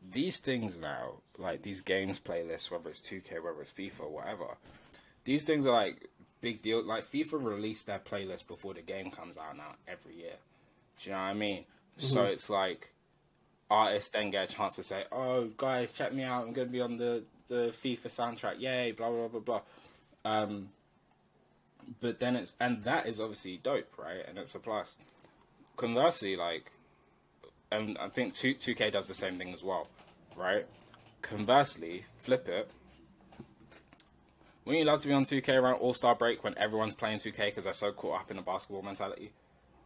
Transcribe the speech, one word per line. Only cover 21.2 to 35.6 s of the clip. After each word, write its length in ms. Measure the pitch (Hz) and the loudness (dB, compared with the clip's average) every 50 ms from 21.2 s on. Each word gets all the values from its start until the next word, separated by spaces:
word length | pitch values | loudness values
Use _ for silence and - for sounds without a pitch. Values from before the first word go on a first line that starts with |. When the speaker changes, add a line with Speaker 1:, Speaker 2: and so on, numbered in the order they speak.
| _ _ _ _ _ _ _ _ _ _ _ - - - 117 - | _ _ _ _ _ _ _ _ _ _ _ -20 -18 -16 -10 -4
Speaker 1:
but 200 | 123 120 110 - | -4 -4 -2 0
then 160 | 123 123 127 | 0 2 2
it's, 180 | 120 90 - - - | 0 -2 -4 -4 -2
and 240 | 120 123 120 107 104 | 0 0 0 0 0
that 220 | 120 156 160 - | 0 2 2 0
is 140 | 113 113 107 | 0 -4 -4
obviously 360 | 110 110 101 - - 95 92 | -4 -4 -4 -6 -8 -8 -8
dope, 420 | - - 127 139 107 - - - - | -4 -2 0 0 0 -2 -4 -12 -12
right? 240 | - 80 90 92 - - | -10 -8 -8 -8 -10 -10
And 100 | 90 98 | -10 -10
it's 160 | - 135 - | -10 -10 -10
a 60 | 95 | -10
plus. 340 | - 113 107 104 87 - - - - - - - - - _ _ - _ _ - - - - | -6 -4 -2 -2 -4 -6 -12 -20 -20 -20 -20 -20 -20 -20 _ _ -20 _ _ -20 -20 -16 -8
Conversely, 600 | - 123 117 117 123 143 175 170 - 107 98 95 | -4 -2 0 4 6 6 6 4 4 0 -2 -2
like, 340 | 87 85 85 82 80 - - - - - _ _ _ _ _ _ _ _ _ _ _ - - - _ _ - | 0 -2 -2 -4 -4 -8 -12 -20 -20 -20 _ _ _ _ _ _ _ _ _ _ _ -20 -20 -20 _ _ -2
and 240 | 107 107 107 107 101 - | -2 -2 0 -2 -4 -4
I 100 | - 104 | -6 -4
think 240 | - 127 123 95 - | 0 0 0 0 0
two, 200 | - - 127 135 | 0 2 0 0
two 200 | - - 123 117 | 0 -2 -2 0
K 160 | - 113 107 | 2 2 2
does 180 | 101 98 92 95 | 2 2 0 0
the 60 | 92 | -4
same 220 | - 98 92 92 | -4 -4 -4 -4
thing 160 | 90 92 90 90 | -4 -8 -8 -10
as 100 | - 90 | -8 -4
well, 240 | 95 92 82 76 - - - - - - - - - - | -2 -2 -2 -2 -6 -12 -20 -20 -20 -20 -20 -20 -16 -8
right? 300 | 85 92 92 98 107 - - - - - - - - - - - - | -2 2 2 2 2 2 -2 -10 -20 -20 -20 -20 -20 -20 -20 -20 -14
Conversely, 800 | - - 110 104 104 113 127 143 135 - - 80 82 82 87 92 101 - - - | -10 -8 -4 0 6 8 8 8 8 6 2 -4 -8 -8 -8 -10 -10 -14 -18 -6
flip 280 | - 123 127 127 - - | 0 2 2 2 2 0
it. 220 | 87 101 - - - - - - - - - - - - - - - - - - - - - - - - - - - - - _ _ _ _ _ _ _ - - - _ - | -2 -2 -2 -4 -10 -20 -20 -20 -20 -20 -20 -20 -20 -20 -20 -20 -18 -18 -18 -20 -20 -20 -20 -20 -20 -20 -20 -20 -20 -20 -20 _ _ _ _ _ _ _ -20 -20 -20 _ -4
Wouldn't 140 | - 147 165 | 0 2 4
you 40 | 156 | 6
love 140 | 147 151 143 | 6 6 4
to 80 | 151 143 | 4 6
be 60 | 143 | 6
on 100 | 139 135 | 6 6
two 160 | - 143 135 | 4 2 2
K 140 | 131 143 131 | 4 6 6
around 200 | 131 | 6